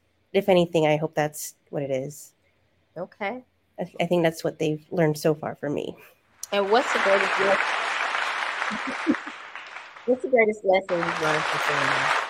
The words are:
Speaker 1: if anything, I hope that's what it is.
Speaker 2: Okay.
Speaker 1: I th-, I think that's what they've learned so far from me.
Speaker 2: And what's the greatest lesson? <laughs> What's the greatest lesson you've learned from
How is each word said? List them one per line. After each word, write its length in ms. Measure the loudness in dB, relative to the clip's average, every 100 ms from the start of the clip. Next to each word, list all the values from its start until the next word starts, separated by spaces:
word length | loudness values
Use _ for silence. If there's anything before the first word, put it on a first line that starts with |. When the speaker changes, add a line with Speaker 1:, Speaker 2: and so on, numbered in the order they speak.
| _ _ _
Speaker 1:
if 160 | 0 4
anything, 380 | 4 4 4 4
I 100 | 4
hope 180 | 0
that's 400 | -2 -2 -4 -12 -14 _
what 120 | -6
it 80 | -4
is. 420 | -4 -6 -12 -20 _ _ _ _ _ _ -12
Speaker 2:
Okay. 460 | -12 -8 -8 -8 -14 _ _ -10
Speaker 1:
I 60 |
th-, 120 | -8 -4
I 60 | 0
think 160 | 2
that's 200 | 2 0
what 160 | -4 -2
they've 260 | -2 -2 -4
learned 280 | 2 2 2
so 160 | 0
far 200 | 0 -4
from 200 | -6 -6
me. 200 | -4 -6 -10 -18 _ _ _ -4
Speaker 2:
And 180 | -2 4
what's 200 | 4 4
the 60 | 0
greatest 380 | 2 2 2 0
lesson? 240 | 2 2 0 -2 -4 -2 -2 -2 -4 -4 -6 -4 -4
<laughs> 500 | -4 -6 -4 -2 -2 -6 -14 -16 -16 -16 -16 -18 -8 -2
What's 160 | -2
the 60 | 2
greatest 360 | 4 4 2
lesson 320 | 2 4 2 0
you've 220 | 0 0
learned 220 | 0 2
from 180 | 0 -2 0 0 0 0 0 0 -4